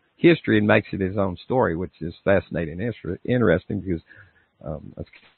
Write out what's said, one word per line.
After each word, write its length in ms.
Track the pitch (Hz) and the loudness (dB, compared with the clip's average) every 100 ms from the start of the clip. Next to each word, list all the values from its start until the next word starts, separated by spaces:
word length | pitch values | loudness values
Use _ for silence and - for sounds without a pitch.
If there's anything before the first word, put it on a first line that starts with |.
| _ _ | _ _
history 420 | 170 165 - 110 | 4 4 2 2
and 80 | 104 | 4
makes 260 | 110 - | 2 2
it 80 | - | -4
his 160 | 95 104 | -4 -2
own 200 | 98 87 | -4 -6
story, 400 | - 127 101 82 | -4 0 0 -2
which 260 | 90 - | -8 -10
is 120 | 82 - | -12 -4
fascinating 560 | - 98 - 78 80 85 | 2 2 0 -6 -6 -6
and 140 | - | -8
inter-, 240 | - - 92 | -8 -10 -8
interesting 560 | - 123 110 80 - 104 | -2 2 4 2 0 -8
because, 220 | 90 82 - - 98 _ _ _ | -4 -6 -8 -20 -20 _ _ _
um, 300 | - 76 - - | -12 -12 -14 -18
that's 120 | - - _ | -18 -20 _